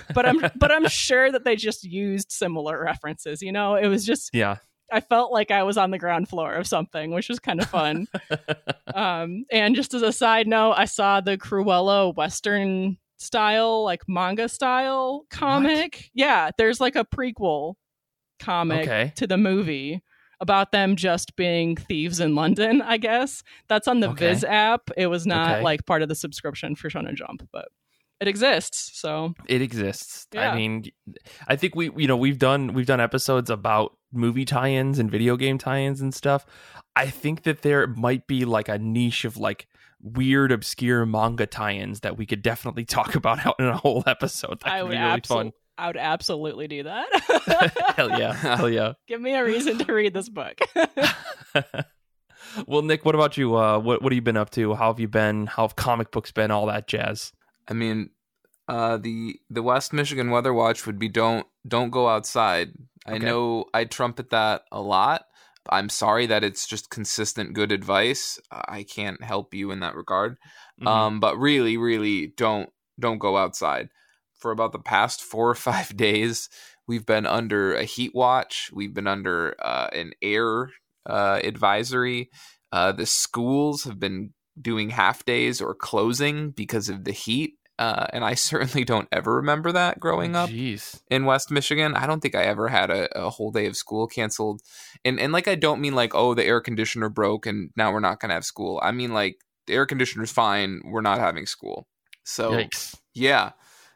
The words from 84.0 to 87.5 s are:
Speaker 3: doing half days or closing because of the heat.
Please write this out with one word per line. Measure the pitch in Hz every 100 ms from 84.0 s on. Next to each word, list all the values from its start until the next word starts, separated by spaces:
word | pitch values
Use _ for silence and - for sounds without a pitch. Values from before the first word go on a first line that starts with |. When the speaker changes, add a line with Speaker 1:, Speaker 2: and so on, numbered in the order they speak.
| 98 95 104 - _ -
Speaker 3:
doing | 120 110 107
half | 117 95 113 -
days | 120 123 123
or | -
closing | - - 110 110 120 143 147 151
because | 139 104 113 101
of | 98 92
the |
heat. | 101 - 120 147